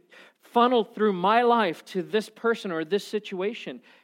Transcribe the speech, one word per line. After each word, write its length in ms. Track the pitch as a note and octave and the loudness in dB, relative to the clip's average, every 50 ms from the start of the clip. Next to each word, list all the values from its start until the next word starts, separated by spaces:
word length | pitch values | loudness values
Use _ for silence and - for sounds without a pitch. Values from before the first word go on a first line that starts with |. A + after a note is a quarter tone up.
| _ _ - - - - _ _ | _ _ -20 -20 -20 -20 _ _
funneled 540 | _ _ - A#3+ A#3 B3 B3+ A#3 G#3 - - | _ _ 2 4 4 4 4 2 0 0 -2
through 180 | G#3+ G#3+ G#3+ G3 | 0 0 0 2
my 280 | F3 F3 G3 A3 A#3+ | 2 2 4 4 4
life 420 | B3 A#3 A#3 A#3 G#3+ F3 D#3+ - - | 4 4 4 4 2 0 -2 -6 -10
to 180 | - - F#3+ E3 | -10 -6 -6 -6
this 260 | D#3 E3 A3 G#3 - | -2 -2 -4 -4 -4
person 420 | - - - A3+ A3+ A3 - G3 | -8 -4 -2 -2 -2 -2 -4 -6
or 140 | E3+ D#3+ D#3+ | -6 -6 -4
this 200 | D#3 F#3+ G#3 - | -2 -2 -4 -4
situation." 760 | - - G#3 G#3 - G3+ F3+ F#3 G#3 A#3 - - E3 C3 A#2+ _ _ _ _ | -4 -8 -8 -6 -6 -8 -6 -4 -4 -6 -8 -12 -14 -14 -14 _ _ _ _